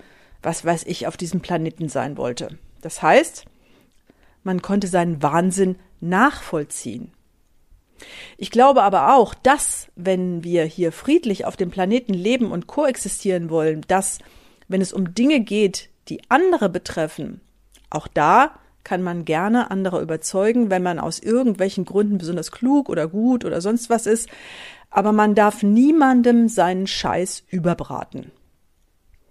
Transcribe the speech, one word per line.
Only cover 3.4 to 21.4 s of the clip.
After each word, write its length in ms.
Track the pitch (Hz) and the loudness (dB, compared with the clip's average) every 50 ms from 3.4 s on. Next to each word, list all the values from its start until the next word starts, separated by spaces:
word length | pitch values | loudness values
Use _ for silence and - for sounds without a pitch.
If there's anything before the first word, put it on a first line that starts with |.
| - - _ _ _ _ _ _ _ _ _ _ _ _ _ _ _ _ _ _ - | -20 -20 _ _ _ _ _ _ _ _ _ _ _ _ _ _ _ _ _ _ -6
man 180 | 190 185 180 - | -4 -4 -4 -2
konnte 240 | - 196 202 196 | -2 -2 -2 -2
seinen 340 | 180 180 180 170 175 165 143 147 | 0 0 0 0 0 -2 -2 -2
Wahnsinn 540 | 143 147 170 175 190 180 190 196 185 185 - - _ _ - | 0 2 2 2 2 2 0 0 0 -2 -4 -10 _ _ -10
nachvollziehen. 1120 | 165 170 185 190 240 294 - - - - - 156 147 - - - - 123 101 - - - _ _ _ _ _ _ _ _ _ _ _ _ _ _ _ _ _ - - - - - - - - - | -6 -2 0 2 2 2 0 -2 -10 -8 -6 -6 -6 -6 -10 -12 -12 -10 -12 -12 -14 -16 _ _ _ _ _ _ _ _ _ _ _ _ _ _ _ _ _ -20 -20 -20 -20 -20 -20 -20 -16 -14
Ich 120 | 202 - | -10 -2
glaube 320 | - 226 262 277 269 254 196 | 2 6 6 6 6 6 4
aber 320 | 202 190 175 135 165 262 | 4 4 4 4 6 6
auch, 200 | 269 208 180 - | 6 6 4 0
dass, 540 | - - 262 285 294 - - - - - - _ | 0 2 2 2 2 0 -4 -6 -8 -12 -16 _
wenn 480 | - 175 190 190 185 185 180 175 170 160 | -8 -2 -2 -2 0 -2 -4 -4 -6 -4
wir 220 | 175 175 170 156 | 0 0 0 0
hier 260 | 156 - - 175 160 | 0 -2 -2 -2 -2
friedlich 540 | 160 - - - 294 349 - 233 196 - - | -2 -4 -2 2 2 2 2 0 -4 -4 -4
auf 120 | 220 - | -6 -4
dem 140 | - 196 175 | -4 -6 -4
Planeten 440 | - 190 180 190 226 262 254 - 190 | -2 -2 0 0 0 0 0 -2 -4
leben 360 | 175 180 220 254 254 240 190 165 | -2 0 0 0 0 0 -2 -4
und 140 | 175 170 | -6 -8
koexistieren 840 | - - 285 311 269 247 - - 196 - - - 196 185 175 170 160 | -8 -4 -2 0 0 -2 -4 -6 -10 -8 -6 -4 -2 -2 -2 -2 -2
wollen, 320 | 160 165 156 160 156 156 151 - | -2 0 0 0 -2 -2 -2 0
dass, 320 | 185 185 196 - - - - - _ - _ _ _ _ _ | 0 0 0 -2 -6 -10 -14 -20 _ -20 _ _ _ _ _
wenn 140 | - 185 190 | -4 -2 -2
es 140 | 190 - - | -2 -2 -2
um 180 | 196 190 170 180 | -4 -4 -4 -2
Dinge 280 | 220 240 285 311 262 | 0 2 2 2 2
geht, 500 | 208 - 202 214 214 190 196 - - - _ _ _ - | 0 0 0 2 2 0 0 -2 -14 -16 _ _ _ -14
die 140 | - - - - | -14 -10 -4 0
andere 400 | - 285 370 381 349 302 214 190 | 2 2 4 2 2 2 0 0
betreffen, 720 | 165 180 - - - 180 156 156 - - 147 - - - _ _ _ _ _ _ _ _ _ - | -2 -4 -8 -8 -6 -6 -6 -6 -6 -8 -12 -12 -12 -16 _ _ _ _ _ _ _ _ _ -10
auch 160 | - 151 - | -8 -8 -8
da 480 | - - 175 147 160 185 233 277 311 - - _ _ _ _ - | -4 -2 0 4 4 6 6 4 4 0 -10 _ _ _ _ -10
kann 180 | - 202 180 185 | -6 -6 -4 -4
man 240 | 175 175 175 160 | -4 -6 -6 -4
gerne 440 | 151 156 160 180 208 233 247 226 - | -4 -2 -2 0 2 2 2 0 0
andere 300 | - 190 190 185 180 - | -2 -2 -2 -2 -2 -4
überzeugen, 720 | - 160 160 160 - - - 190 196 220 233 247 233 202 | -4 -4 -6 -8 -6 -4 -2 0 0 2 2 2 2 2
wenn 140 | 190 180 180 | 0 0 0
man 140 | 180 170 160 | -2 -4 -4
aus 200 | - 165 165 - | -6 -6 -8 -8
irgendwelchen 640 | - - 226 247 | -4 -2 0 0